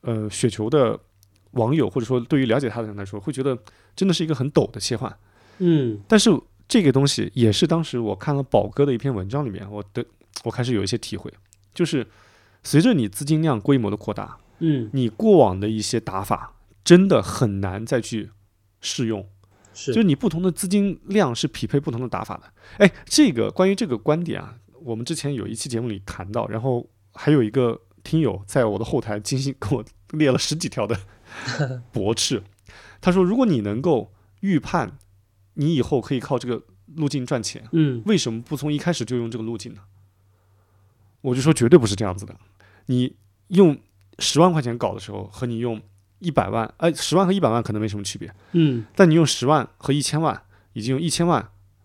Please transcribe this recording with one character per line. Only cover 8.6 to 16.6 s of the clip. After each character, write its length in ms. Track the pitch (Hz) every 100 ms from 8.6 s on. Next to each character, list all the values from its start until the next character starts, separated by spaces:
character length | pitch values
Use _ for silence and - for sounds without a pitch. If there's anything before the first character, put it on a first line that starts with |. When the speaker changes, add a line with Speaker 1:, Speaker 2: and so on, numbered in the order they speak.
| 98
Speaker 1:
哥 180 | - 143
的 80 |
一 40 | 120
篇 160 | 139
文 140 | 113 95
章 180 | 131 139
里 40 |
面， 200 | 92 95
我 120 | 104 101
的， 120 | - - _ _ -
我 80 | 117
开 120 | 113
始 100 | 123
有 100 | 117
一 40 | 95
些 80 | 120
体 200 | - 98
会， 160 | - - _ _ _
就 100 | -
是 220 | 170 151 113 _ _ _ _ _
随 160 | - 143
着 140 | 208
你 160 | 196 107
资 160 | - 143
金 160 | 156
量 180 | 160 117
规 180 | 98 139
模 120 | 104
的 80 | 104
扩 160 | -
大， 240 | 104 101 - _ _
Speaker 2:
嗯。 300 | 165 143 110
Speaker 1:
你 160 | 139 120
过 300 | - 220 190
往 200 | 113 92
的 80 | 104
一 140 | 110
些 180 | 104 117
打 240 | - 95
法 300 | 98 - - _